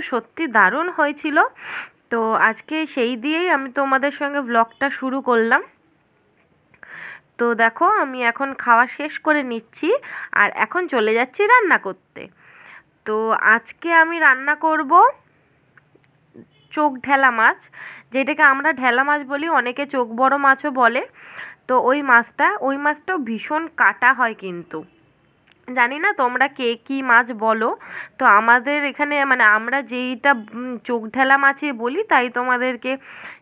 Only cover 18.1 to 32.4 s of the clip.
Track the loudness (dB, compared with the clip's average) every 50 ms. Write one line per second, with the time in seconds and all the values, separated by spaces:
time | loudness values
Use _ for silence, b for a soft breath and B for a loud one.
18.1 | -4 -2 -2 -2 2 4 4 4 4 4 0 -2 -2 0 0 0 2 2 2 0
19.1 | 0 -2 -2 -6 -6 -6 -4 0 0 0 -2 -2 -6 -6 -8 -4 -4 -4 -4 -4
20.1 | -2 0 0 2 2 2 2 2 2 2 -2 -4 0 2 2 2 2 0 -4 -6
21.1 | B B B B B B B B B B _ -2 0 2 2 2 0 0 2 4
22.1 | 4 4 4 0 _ 0 0 0 0 -2 -4 -4 -4 -2 -2 -2 -4 -4 _ -6
23.1 | -6 -6 -6 -6 -8 -8 -6 -6 -4 -6 -6 -6 -2 0 0 0 0 2 0 0
24.1 | 2 2 -2 -2 -4 -6 -12 -12 -12 -12 -14 -14 -14 -14 -14 -16 _ _ _ _
25.1 | _ _ _ _ _ _ _ _ _ _ _ -6 -2 0 0 0 0 -2 -2 -2
26.1 | 0 0 -2 -2 0 -2 -2 -2 -2 -4 -4 -4 -4 -4 _ -8 -8 -4 0 4
27.1 | 4 4 4 2 -4 -2 0 0 0 2 0 -2 -4 B B B B B B B
28.1 | B 2 4 6 6 6 6 6 4 4 4 0 -2 -2 -2 -4 -2 -4 -4 -2
29.1 | 0 0 2 2 2 4 6 4 4 4 0 -2 -4 -4 -4 -6 -8 -6 -6 -6
30.1 | -6 0 2 2 2 2 -2 -10 -12 -12 -10 -10 -10 -10 -6 -4 -4 -4 -6 -6
31.1 | -2 0 2 4 4 4 4 2 0 0 -4 -6 -6 -4 -6 -6 -4 -4 -2 0
32.1 | 0 0 0 0 -4 -4